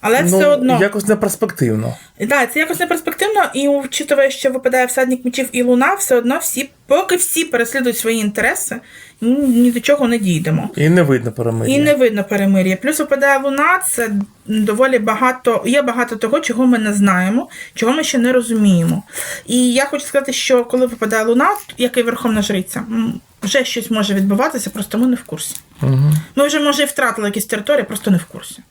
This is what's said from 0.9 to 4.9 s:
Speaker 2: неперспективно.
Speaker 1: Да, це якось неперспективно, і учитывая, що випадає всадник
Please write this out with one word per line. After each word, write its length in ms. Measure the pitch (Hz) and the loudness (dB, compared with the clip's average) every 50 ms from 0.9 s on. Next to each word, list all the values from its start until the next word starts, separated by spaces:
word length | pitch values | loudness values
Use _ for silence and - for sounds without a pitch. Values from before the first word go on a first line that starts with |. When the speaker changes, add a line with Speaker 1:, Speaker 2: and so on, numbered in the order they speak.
| 208 208 202 208 | 0 -2 0 0
Speaker 2:
неперспективно. 880 | 214 208 214 202 - - - 190 - - 143 117 110 110 110 120 120 - - - _ _ | 0 0 0 -4 -2 -2 -4 -6 -2 -2 0 0 0 0 -2 -4 -6 -10 -14 -20 _ _
Speaker 1:
Да, 240 | - 220 277 285 254 | -4 -2 0 0 0
це 140 | 240 - 302 | 0 0 -2
якось 200 | 311 320 339 349 | -2 -2 -2 -4
неперспективно, 640 | 359 339 349 330 - - 330 - 370 415 440 415 370 - - | -2 -2 -2 -4 -4 -6 -4 -2 -2 0 2 0 0 0 0
і 140 | 254 277 285 | -2 0 2
учитывая, 640 | 285 285 269 262 - - 294 - 285 277 277 269 | 0 0 -2 -4 -8 -8 -2 0 2 2 2 2
що 220 | 269 - - 269 | 0 0 -2 -2
випадає 340 | 254 262 254 262 247 254 254 | -2 0 -2 0 0 0 0
всадник 400 | 247 | 0